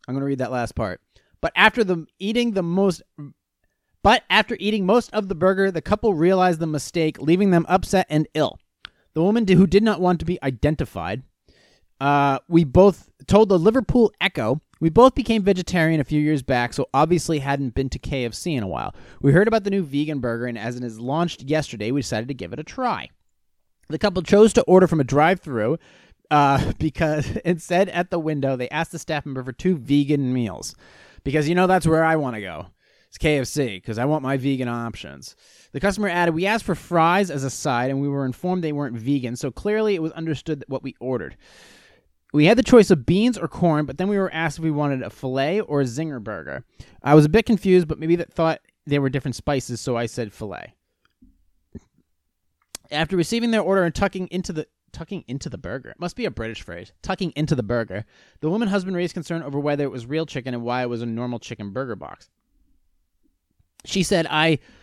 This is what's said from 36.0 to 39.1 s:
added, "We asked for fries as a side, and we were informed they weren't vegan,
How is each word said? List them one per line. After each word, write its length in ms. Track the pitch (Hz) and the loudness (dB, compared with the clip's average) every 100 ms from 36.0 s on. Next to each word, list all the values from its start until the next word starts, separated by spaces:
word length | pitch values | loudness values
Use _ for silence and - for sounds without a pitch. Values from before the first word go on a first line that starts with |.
| 202 | -2
added, 260 | 175 170 | 0 0
"We 120 | 160 190 | 0 -2
asked 180 | 226 | -2
for 120 | - 160 | -4 -8
fries 540 | - 170 165 190 185 | -2 2 4 2 0
as 140 | 139 | -4
a 60 | 135 | -6
side, 400 | - 151 120 131 | -4 -2 -2 0
and 100 | 139 | -2
we 80 | 143 | -2
were 180 | 139 131 | -2 -4
informed 380 | - 180 185 | -4 -4 -2
they 80 | 160 | -2
weren't 260 | 147 139 117 | -4 -6 -6
vegan, 380 | 120 | -2